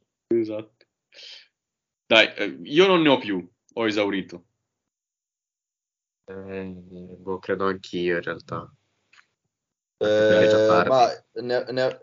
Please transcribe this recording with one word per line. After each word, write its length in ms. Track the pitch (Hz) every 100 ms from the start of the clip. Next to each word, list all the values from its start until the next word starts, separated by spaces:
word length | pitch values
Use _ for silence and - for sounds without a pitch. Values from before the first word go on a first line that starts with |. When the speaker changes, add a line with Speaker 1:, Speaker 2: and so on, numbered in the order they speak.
| _ _ -
Speaker 1:
Esatto. 520 | 117 107 107 - _ _ _ _ - - - _ _ _ _ _ _ -
Dai, 280 | 113 104 -
eh, 240 | 101 -
io 240 | 101 151 190
non 140 | 180
ne 80 | 147
ho 80 | 127
più, 300 | 107 92 87 _ _
ho 140 | 117 113
esaurito. 580 | 107 101 98 82 87 _ _ _ _ _ _ _ _ _ _ _ _ _ _ _ _ _ _ -
Speaker 2:
Eh, 480 | 95 95 95 95 90
boh, 640 | 90 90 90 87 92 92
credo 260 | - 95 95
anch'io, 480 | 95 - 87 90 85
in 60 |
realtà. 500 | 85 82 - 82 - _ _ _ _ _ _ _ _ _ _ _ _ -
Speaker 3:
Eh, 460 | 104 107 107 107
Speaker 2:
È 40 | 107
già 180 | 107 107
tardi. 240 | 87 87
Speaker 3:
ma 520 | 131 117 - _ 113
ne, 300 | 123 123 120
ne, 280 | 127 131 -